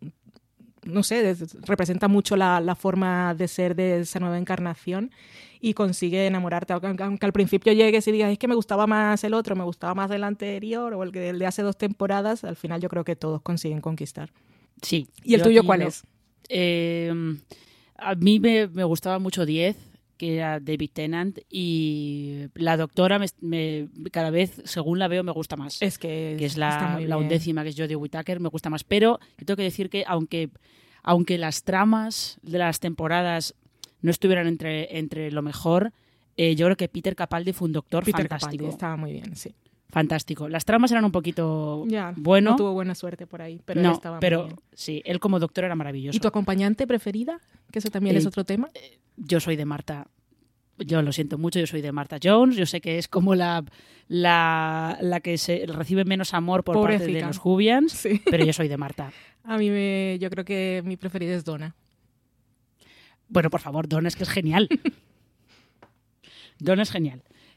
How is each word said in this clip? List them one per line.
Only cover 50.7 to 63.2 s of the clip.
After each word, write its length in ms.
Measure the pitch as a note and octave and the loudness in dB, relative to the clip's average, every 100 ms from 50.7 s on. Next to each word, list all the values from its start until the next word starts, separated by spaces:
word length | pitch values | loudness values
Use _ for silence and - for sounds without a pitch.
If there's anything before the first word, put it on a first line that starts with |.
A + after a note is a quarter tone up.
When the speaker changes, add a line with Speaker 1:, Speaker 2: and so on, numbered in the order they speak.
| - | -12
Speaker 2:
Yo 220 | D3+ D#3+ | -2 0
lo 80 | D3 | 2
siento 260 | C#3 D3+ D3+ | 0 -4 -2
mucho, 220 | E3+ F3+ | -2 -2
yo 80 | D#3+ | -2
soy 140 | D#3+ | -4
de 100 | D3 | -6
Marta 260 | D3 C#3+ D3 | -6 -6 -2
Jones. 340 | E3+ G#3+ B3+ A#3 | 4 6 6 4
Yo 80 | E3+ | 0
sé 160 | F3 | -2
que 160 | E3+ E3 | -4 -4
es 100 | - | -2
como 280 | F#3+ F#3+ F#3 | 2 4 4
la, 280 | F3 E3+ C#3+ - - - - | 2 -2 -4 -14 -20 -20 -4
la, 880 | F3 F3 E3+ E3 D#3+ D#3+ D#3+ D#3+ - | 2 6 6 4 2 0 -2 -4 -4
la 180 | F3+ F3 | -2 -2
que 180 | F3 E3 | -2 -4
se 280 | - F3 F3+ | -2 -2 -2
recibe 360 | D#3+ D3+ F#3+ | -6 0 0
menos 300 | F#3+ F#3+ F#3+ | 2 0 0
amor 300 | F3+ E3+ F#3 | -2 2 0
por 120 | F3+ G#3+ | 2 2
parte 120 | G#3 | 4
de 60 | G#3 | 2
Speaker 1:
Pobrecita. 280 | E3+ D#3+ E3+ | 2 -2 -2
Speaker 2:
los 100 | F#3 | -2
Jubians, 540 | F3+ F#3 G#3+ B3+ D#4+ | 2 4 6 6 4
Speaker 1:
Sí. 300 | - G3+ G#3 - | 0 0 2 4
Speaker 2:
pero 140 | E3 | 4
yo 100 | D#3+ | 4
soy 140 | D#3 D#3 | 2 -2
de 100 | C#3+ | -2
Marta. 340 | C#3 - C#3 - - | -6 -8 -12 -14 -20
Speaker 1:
<laughs> 160 | _ | _
A 140 | A#3 A3 | -6 -2
mí 120 | G#3 | 0
me, 480 | G3+ G3 F#3+ F#3+ F#3 | 0 0 0 -2 -4
yo 100 | F#3 | -4
creo 140 | F#3 F#3 | -6 -4
que 360 | G3 F#3+ F#3 F3+ | -2 -2 -2 -6
mi 120 | F#3 | -8
preferida 380 | F#3 F3+ F3 F3+ | -8 -6 -4 -4
es 100 | D#3+ | -4
Donna. 300 | D3+ D#3 - _ _ _ _ _ _ _ _ _ _ _ - _ _ | -8 -8 -14 _ _ _ _ _ _ _ _ _ _ _ -20 _ _